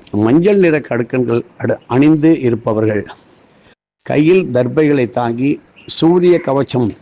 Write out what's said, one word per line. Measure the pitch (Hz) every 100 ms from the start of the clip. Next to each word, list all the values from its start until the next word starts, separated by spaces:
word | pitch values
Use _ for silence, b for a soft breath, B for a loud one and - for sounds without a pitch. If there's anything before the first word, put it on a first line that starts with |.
| - 101
மஞ்சள் | 110 147 180 208
நிற | 175 151
கடுக்கன்கள் | 123 117 117 131 120 120 - -
அடு-, | 117 117 -
அணிந்து | 120 147 156 156 165
இருப்பவர்கள் | 127 113 117 107 110 104 - - _ _ _ _ b _ _ _ -
கையில் | 131 156 185 180
தர்பைகளை | 123 123 135 151 147 120
தாங்கி, | 127 120 117 135 151 - _ -
சூரிய | - 165 180 180 170
கவச்சம் | 139 135 135 127 117 -